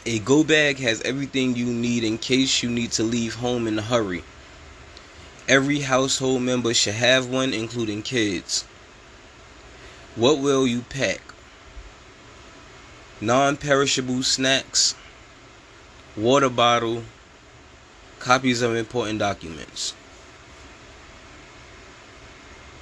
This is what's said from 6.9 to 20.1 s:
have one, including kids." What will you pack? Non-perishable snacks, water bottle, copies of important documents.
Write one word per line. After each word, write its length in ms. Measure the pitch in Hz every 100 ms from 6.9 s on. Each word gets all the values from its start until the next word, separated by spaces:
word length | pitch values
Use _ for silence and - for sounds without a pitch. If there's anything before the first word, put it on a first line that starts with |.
| 107
have 320 | 120 131 123
one, 260 | 131 131
including 480 | 110 113 120 110 104
kids." 640 | 104 131 104 87 - - - - - - - - - - - - - - - - - -
What 220 | 120 147
will 280 | 139 135 131
you 160 | 120 120
pack? 320 | 139 113 - - - - - - - - - - - - - - - - - - - - -
Non-perishable 1000 | 107 127 139 143 147 139 139 - 127 127
snacks, 720 | 131 - 131 131 - - - - - - - - - - - - - - - -
water 320 | 110 139 135
bottle, 540 | 123 120 120 117 117 113 - - - - - - - - - - -
copies 420 | 127 127 131 117
of 140 | 120 113
important 440 | 113 123 107 107
documents. 720 | 104 95 82 78 62 - - - -